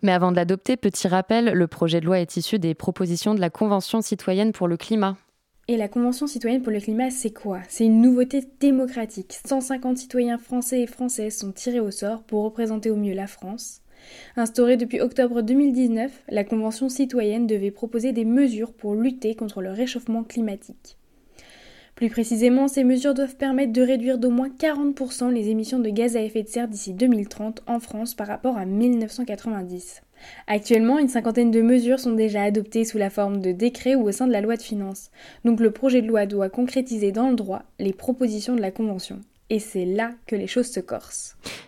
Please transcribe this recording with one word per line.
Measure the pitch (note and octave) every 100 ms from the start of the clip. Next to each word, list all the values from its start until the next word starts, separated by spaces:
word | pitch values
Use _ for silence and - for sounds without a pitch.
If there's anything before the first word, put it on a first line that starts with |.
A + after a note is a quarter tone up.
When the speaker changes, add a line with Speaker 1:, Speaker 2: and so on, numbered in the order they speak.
Speaker 1:
Mais | G3+
avant | F3+ F3+
de | F3+
l'adopter, | F3 F#3+ - B3+
petit | G3+ - F#3+
rappel, | F#3 F#3 A3+ A#3
le | F3 E3+
projet | - E3+ E3
de | D#3+
loi | F#3
est | E3+ -
issu | - F3+
des | E3 D#3
propositions | - F3+ F#3 F3 G#3
de | G#3+
la | F3
Convention | - G#3+ G3+ - A3+
citoyenne | - G3 - F#3+ A3
pour | - F3
le | E3+
climat. | - A3 F#3+ G3 _ _ _ _ -
Speaker 2:
Et | A#3
la | G3+
Convention | A#3+ B3 B3+ D4
citoyenne | B3 A#3 B3+
pour | B3+
le | G#3+
climat, | G#3 A3 B3+
c'est | B3+ A3
quoi ? | A3 G#3 F#3+ F3+
C'est | - A3+
une | A3
nouveauté | B3 B3 B3+ C#4 C4 _
démocratique. | C#4 C4 B3+ B3+ A3 - F#3 -
Cent | - C4+
cinquante | B3+ C4 B3+ B3+
citoyens | - B3 A#3+ A#3+
français | A#3 B3 B3 B3+
et | A#3
françaises | - B3+ A#3 G#3+ -
sont | G3
tirés | F#3+ B3+ B3
au | G#3+
sort | G3 G3+ A3+
pour | - G#3+
représenter | G#3+ A3 A3+ A3 A3
au | G#3+
mieux | G3+ F#3+
la | G3
France. | - F#3 A3+ - - _ - - - - -
Instaurée | A3+ A#3+ A#3+ B3
depuis | B3 B3
octobre | B3 B3+ B3 A#3+
deux | A3 C4+
mille | C#4+
dix-neuf, | B3 B3 A3 C4+ - -
la | G#3
Convention | G3+ A3 A3 A3 C4
citoyenne | B3+ C4 B3 G#3 A3 A#3
devait | G#3+ G3
proposer | G3+ A#3 A#3 B3+
des | A#3 A3+
mesures | B3 C#4 G#3+ A3+
pour | - G#3
lutter | G#3 B3+ B3+ A3
contre | A3+ A3 G3+
le | F#3
réchauffement | G3 B3+ B3 A#3+ A3+
climatique. | A3+ A#3+ A3 G3 - - - - _ _ _ - - - - - _ -
Plus | A#3
précisément, | A#3 A3+ A3+ A#3+ B3+ C4+
ces | C#4
mesures | B3 B3+ C#4+ C4+
doivent | C4+ -
permettre | C#4 B3+ C#4
de | A#3
réduire | B3+ C4 A#3+ B3+
d'au | B3
moins | A#3+ C4+
quarante | C4 D#4 C#4+ C#4+
pour | C#4 B3+
cent | - B3
les | A#3+ G#3
émissions | A3 A3 B3+
de | A3
gaz | G#3 A#3+ A#3
à |
effet | G#3+ A3
de | G#3
serre | A#3 A#3+
d'ici | G3+ -
deux | F#3 B3+
mille | A3 G3+
trente | - G#3+ A3+ -
en | A#3
France | A#3 G#3+ A#3+
par | - G#3
rapport | G#3 B3+ A#3+
à | F#3
mille | G3+ B3 A#3
neuf | A3
cent | - A#3+
quatre-vingt-dix. | G3+ A3+ G#3 F3+ F3+ - - _ _ - - -
Actuellement, | G#3 G#3 A3+ A3+ D4
une | C4+
cinquantaine | B3 A3+ A3+ A#3
de | A3+
mesures | A3+ B3 A#3+ C4
sont | B3+
déjà | A3+ A3 G#3
adoptées | G#3 G#3+ G#3 A3+ A3+
sous | G#3+
la | G3
forme | G#3 G3+ G3+
de | F#3
décrets | F3+ A#3+ A#3+ B3+ C4+
ou | G#3
au |
sein | G3 B3+
de |
la | G#3+
loi | G#3+ A3+
de |
finances. | - G#3 G3 G3 - _ - -
Donc | A#3 A3+
le | A3+
projet | A3 C4 B3+
de | A3
loi | A3 G3+
doit | G3+ F#3+
concrétiser | B3 B3 C4 B3+ A3 G3+
dans | G3+ C4
le | A#3+
droit | G3 G3 - -
les | G3
propositions | F#3+ - B3+ B3 G#3+ A3 B3
de |
la | F#3+
Convention. | G3 A3 F#3 - G3 - _ _
Et | A3
c'est | G#3+ F#3+ F3+
là | G3 A#3 A#3+ -
que | G#3
les | F#3+
choses | B3 B3
se | F#3+
corsent. | - A#2 - - - - - -